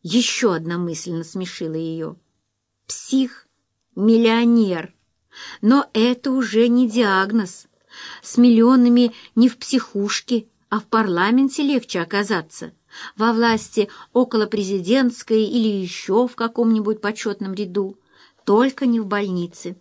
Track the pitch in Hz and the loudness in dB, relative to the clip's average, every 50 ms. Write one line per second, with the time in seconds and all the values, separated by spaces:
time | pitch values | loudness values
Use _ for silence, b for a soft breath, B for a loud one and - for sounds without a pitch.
0 | - 170 175 247 226 - - - 254 208 175 160 165 165 175 175 175 170 160 151 | -8 0 0 0 0 0 -4 0 0 0 0 -2 -4 -6 -6 -4 -6 -6 -8 -8
1 | - 180 170 165 165 165 - 190 185 180 - - 170 160 160 160 165 160 160 165 | -8 -8 -8 -8 -8 -8 -10 -10 -10 -10 -10 -10 -10 -8 -6 -6 -6 -6 -8 -8
2 | 160 156 - _ _ _ _ _ _ _ _ _ _ _ _ _ _ - - - | -10 -10 -12 _ _ _ _ _ _ _ _ _ _ _ _ _ _ -14 -14 -14
3 | - - - 269 262 247 - - _ _ _ _ _ _ _ _ _ _ _ 185 | -8 -2 0 0 0 -2 -6 -18 _ _ _ _ _ _ _ _ _ _ _ 0
4 | 202 220 226 226 233 220 226 233 233 233 233 233 214 190 180 165 151 - _ _ | 4 4 4 6 4 4 2 4 2 4 4 4 2 2 -2 -6 -8 -12 _ _
5 | _ _ _ _ _ B B B B B B B - 214 262 285 - _ - 220 | _ _ _ _ _ B B B B B B B 2 4 4 4 2 _ 0 0
6 | 226 247 247 247 - 277 254 269 240 202 202 220 233 240 240 247 254 226 208 240 | 0 0 0 -2 -4 -2 -2 -2 -2 0 2 2 2 4 4 2 2 2 2 0
7 | 226 202 190 190 190 196 220 226 196 180 - - - _ _ _ _ B B B | 2 2 2 0 0 0 0 -2 -2 -4 -10 -18 -20 _ _ _ _ B B B
8 | B B B B B - - 240 240 247 233 226 226 240 262 254 240 240 240 247 | B B B B B -4 2 4 6 6 6 6 6 6 6 6 6 6 6 4
9 | 247 233 226 B B B B 220 240 254 - _ - - 269 254 - - - 202 | 4 2 0 B B B B 2 2 2 2 _ -6 -2 -2 -2 -2 -2 -6 -4
10 | 202 208 - - - - 247 226 - _ _ _ _ _ 202 214 214 _ - 226 | -4 -4 -4 -6 -4 -2 -4 -4 -4 _ _ _ _ _ -6 -6 -4 _ 0 0
11 | 226 196 170 175 185 208 233 254 277 262 - - 294 277 285 247 - - - 180 | 0 0 0 0 2 2 4 2 2 2 0 -2 -2 0 0 -2 -2 -4 -6 -6
12 | 165 165 - 202 208 190 214 170 156 _ - - - 160 _ _ _ B B B | -6 -2 -4 -4 -2 -2 -4 -4 -4 _ -14 -16 -16 -16 _ _ _ B B B
13 | B B B - 220 233 226 220 233 233 226 214 - - - 226 202 208 B B | B B B -2 -2 0 2 2 2 0 0 -2 -4 -4 -2 -2 -2 -2 B B
14 | B B _ 240 254 247 - 220 214 208 - 208 196 185 202 190 170 180 233 269 | B B _ 0 0 0 0 -2 -2 -2 -2 -4 -4 -4 -4 -4 0 0 2 2
15 | 262 247 233 - - - 226 220 220 - - 247 220 220 202 196 185 180 - - | 2 0 -2 -6 -4 0 0 0 0 0 0 0 0 0 -2 -2 -6 -8 -10 -12
16 | - - 190 226 254 240 - - 226 226 226 - 240 226 220 220 208 208 220 214 | -6 -2 0 0 0 0 -4 -6 -8 -6 -2 0 0 2 2 0 0 -2 -4 -4
17 | - 202 214 - - 220 196 196 202 190 190 190 208 180 175 208 196 190 - _ | -4 -6 -6 -6 -8 -8 -6 -6 -8 -8 -6 -8 -8 -4 -4 -4 -4 -4 -8 _
18 | b b b b b b b _ _ - 202 220 254 269 262 - 277 247 233 226 | b b b b b b b _ _ 2 4 4 4 2 0 -2 -2 0 0 0
19 | 214 190 208 202 202 196 180 180 175 175 - - - 165 185 _ | -2 -2 -4 -4 -2 -4 -4 -4 -6 -8 -10 -14 -14 -14 -14 _